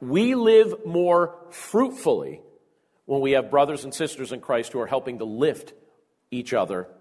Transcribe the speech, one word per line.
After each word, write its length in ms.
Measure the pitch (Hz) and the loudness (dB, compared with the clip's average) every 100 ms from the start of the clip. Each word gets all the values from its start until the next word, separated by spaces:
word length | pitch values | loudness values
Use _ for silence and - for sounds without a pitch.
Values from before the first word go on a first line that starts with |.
we 360 | 127 170 240 254 | -2 2 2 2
live 500 | 220 220 214 180 170 | 6 8 6 2 -4
more 480 | 175 175 175 170 - - | 0 2 2 2 -4 -20
fruitfully 920 | - - 214 269 - 160 104 67 76 - _ _ _ _ _ - | -18 -4 0 0 -2 -2 -2 -2 -12 -18 _ _ _ _ _ -6
when 160 | 139 | -2
we 100 | 135 | 2
have 180 | 135 110 | 2 2
brothers 320 | 143 143 147 | 2 2 0
and 100 | 127 | -8
sisters 380 | - 156 - 127 | -6 -6 -8 -10
in 100 | 123 | -10
Christ 320 | - 120 113 | -2 -2 -2
who 80 | 127 | -6
are 60 | 113 | -4
helping 320 | 135 127 123 | -4 -4 -8
to 60 | |
lift 480 | 110 110 147 - - - _ _ _ _ _ | -8 -2 -2 -2 -10 -20 _ _ _ _ _
each 220 | 123 120 | -10 -4
other 340 | 120 90 92 92 - | -2 -2 -4 -8 -14